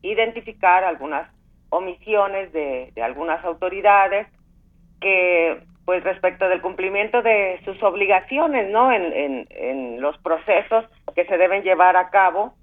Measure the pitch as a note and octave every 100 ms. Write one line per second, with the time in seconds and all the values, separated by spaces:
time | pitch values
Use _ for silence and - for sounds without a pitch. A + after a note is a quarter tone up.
0 | F#3 G#3+ A3+ A#3 - - F#3 F3+ F#3 D#3+
1 | C#3 D#3 E3 _ _ _ _ E3 F#3 F3+
2 | - G#3 G3 G3 F#3+ D#3+ D3 B2+ B2+ -
3 | A#2 C3 E3 E3 F3+ E3 F#3 G3 G3+ G3+
4 | F#3+ G3 A3 _ _ _ _ _ _ _
5 | G3 F#3+ F3+ F3 E3 - _ _ - F3+
6 | F#3 F#3 F3+ F3+ F#3+ F3+ F#3 F#3 F#3 G3+
7 | G#3 A#3+ G#3 G#3 G3 F3+ - F#3+ G#3 F#3
8 | G3 F#3+ F#3 C4+ D#4+ C4+ G3 G#3+ B3+ A3+
9 | E3+ - C#3+ B2+ - - A#2 C3+ B2 A#2+
10 | C#3 - - D#3+ F#3 F#3+ G3 A3+ A3+ _
11 | - - F3 F3+ F3+ G3 F#3 F3 F3+ F3+
12 | F3+ G3+ F#3 F3 A#3 _